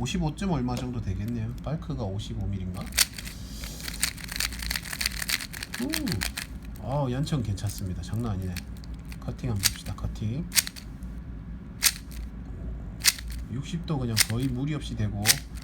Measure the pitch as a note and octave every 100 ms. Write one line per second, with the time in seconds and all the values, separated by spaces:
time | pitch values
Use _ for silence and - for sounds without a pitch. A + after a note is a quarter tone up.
0 | B2 F3+ D#3 D3 G3 D3+ B2 A#2+ B2+ A#2
1 | G2 F#2 G#2 A#2+ A2 B2 C3 D#3+ - C3
2 | G2+ G2+ - A2+ G2 F#2+ F2+ F2+ - -
3 | - - - - - - - - - -
4 | - - - - - - - - - -
5 | - - - - - - - - C4 D4+
6 | C4+ - - - - - - - A2 C#3+
7 | C3 B2+ D3+ D3 G2+ G2 G#2 - F#2+ F2
8 | - G#2+ A#2 F#2 F#2 F2+ - - - -
9 | - - - A2 C3 G#2 - - - -
10 | - - G#2+ C3+ F3+ - - - - -
11 | - - - - - - - - - -
12 | - - - - - - - - - -
13 | - - - - - A#2 D3 E3+ E3 D3
14 | A#2+ G#2+ - A2+ C3+ B2 D3 D3 - A2
15 | G#2 G2+ G#2+ - - -